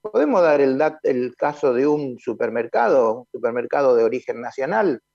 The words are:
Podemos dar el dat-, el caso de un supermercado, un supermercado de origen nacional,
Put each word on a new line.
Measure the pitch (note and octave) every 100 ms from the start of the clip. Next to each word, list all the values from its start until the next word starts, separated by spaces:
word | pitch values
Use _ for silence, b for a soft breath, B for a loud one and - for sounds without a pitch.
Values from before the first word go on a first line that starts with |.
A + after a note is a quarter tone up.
Podemos | G#3+ A3 D4+ A3+
dar | E3 D3
el | C#3 C3
dat-, | D#3 D3+
el | D3+ C3 B2 -
caso | D3 D3 C#3+
de | B2 C#3+
un | D3+ C#3+ B2
supermercado, | - A#2 A#2+ A2+ A#2 - A#3 D3 A2+ A#2
un | B2
supermercado | B2+ A#2 A#2+ A#2+ C#3+ C#3
de | A#2+
origen | A2+ B2+ - A#2
nacional, | A#2+ - C3+ G#3 G3+ B2 _